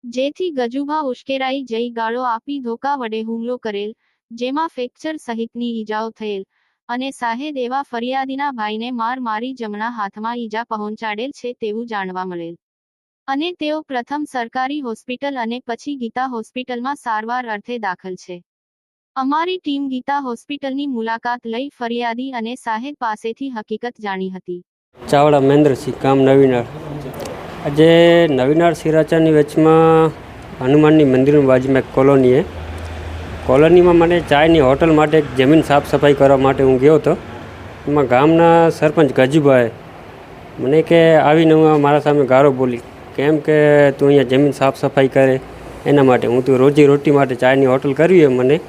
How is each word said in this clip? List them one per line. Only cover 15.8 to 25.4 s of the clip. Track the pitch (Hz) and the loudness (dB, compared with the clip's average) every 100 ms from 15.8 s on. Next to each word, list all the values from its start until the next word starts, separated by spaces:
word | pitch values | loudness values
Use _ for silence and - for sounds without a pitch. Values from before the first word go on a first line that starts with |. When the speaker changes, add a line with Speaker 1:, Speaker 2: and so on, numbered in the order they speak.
| - 285 | -10 -10
Speaker 1:
ગીતા | 233 254 262 | -8 -6 -6
હોસ્પિટલમાં | 240 220 254 254 240 247 285 | -8 -10 -14 -10 -8 -8 -8
સારવાર | 240 214 226 247 240 | -6 -6 -6 -8 -8
અર્થે | 208 - 240 | -10 -10 -8
દાખલ | 202 190 185 180 | -8 -8 -12 -14
છે. | - 175 _ _ _ _ _ _ _ - | -16 -18 _ _ _ _ _ _ _ -8
અમારી | 262 302 349 370 | -4 -4 -4 -6
ટીમ | 302 277 277 | -6 -6 -6
ગીતા | 254 262 285 | -8 -6 -6
હોસ્પિટલની | 262 233 _ 285 269 269 285 | -6 -12 _ -10 -8 -6 -6
મુલાકાત | 240 220 226 240 247 233 | -6 -6 -6 -6 -8 -8
લઈ | 226 285 | -8 -10
ફરિયાદી | _ 233 240 240 233 269 | _ -8 -6 -6 -6 -8
અને | 247 220 254 | -8 -10 -10
સાહેદ | - 220 262 294 | -8 -8 -8 -8
પાસેથી | 240 214 226 233 277 | -8 -6 -10 -8 -10
હકીકત | 233 208 214 240 240 | -10 -10 -10 -10 -10
જાણી | 208 190 190 | -10 -8 -8
હતી. | 185 - 180 _ _ _ _ - | -10 -12 -14 _ _ _ _ -2
Speaker 2:
ચાવડા | 143 151 | 2 4
મહેન્દ્રસિંહ, | 147 | 4